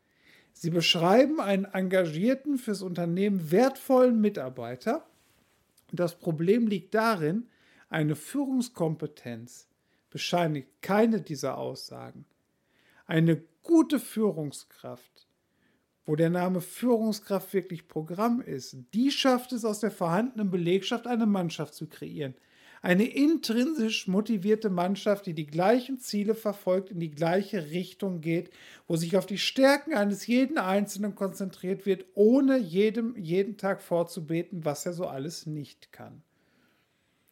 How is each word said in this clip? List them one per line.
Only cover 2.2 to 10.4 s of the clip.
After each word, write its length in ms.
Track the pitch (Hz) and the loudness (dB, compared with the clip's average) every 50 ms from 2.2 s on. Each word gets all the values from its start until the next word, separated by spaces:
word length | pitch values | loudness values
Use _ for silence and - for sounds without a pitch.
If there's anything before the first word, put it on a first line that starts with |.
| 196 240 269 269 - 294 285 254 | 0 0 0 0 -2 -4 -4 -4
fürs 260 | - 226 202 180 190 | -4 -4 -6 -6 -6
Unternehmen 640 | 185 180 175 175 170 170 185 196 208 202 190 165 147 | -6 -6 -4 -2 -2 0 0 0 0 0 0 0 2
wertvollen 720 | 170 196 254 269 262 - - - 262 254 254 254 240 220 | 4 4 4 4 2 -2 0 2 4 6 6 6 6 4
Mitarbeiter. 840 | 208 208 208 175 131 131 131 - 120 117 123 127 - 214 269 330 - - _ _ _ _ _ _ _ _ _ _ _ _ _ _ _ _ | 2 2 0 -2 -6 -8 -8 -10 -10 -10 -10 -6 -4 -4 -4 -4 -6 -10 _ _ _ _ _ _ _ _ _ _ _ _ _ _ _ _
Das 220 | - 170 175 165 175 | -4 -2 -2 -2 -4
Problem 540 | - - 175 160 151 165 185 208 240 233 214 | -6 -6 -6 -4 0 2 2 4 4 2 2
liegt 260 | 208 175 160 - - | 0 -2 -4 -2 -2
darin, 540 | 220 220 233 220 175 151 151 180 226 240 - _ _ _ _ _ _ _ _ | 0 2 2 0 0 0 0 -2 -2 -4 -8 _ _ _ _ _ _ _ _
eine 260 | - 165 151 151 156 | -4 -2 0 0 -2
Führungskompetenz 1500 | 151 - - - 277 285 269 262 254 240 - - - 175 160 160 - 151 147 - - - 127 117 113 120 123 - - - _ _ _ _ _ _ _ _ _ | -4 -6 -6 -6 -4 -4 -2 -2 -2 -2 -4 -4 -4 -2 -2 -2 -4 -8 -10 -12 -14 -14 -12 -12 -12 -12 -16 -20 -20 -20 _ _ _ _ _ _ _ _ _
bescheinigt 560 | - - - - 175 175 | -12 -10 -4 -2 0 0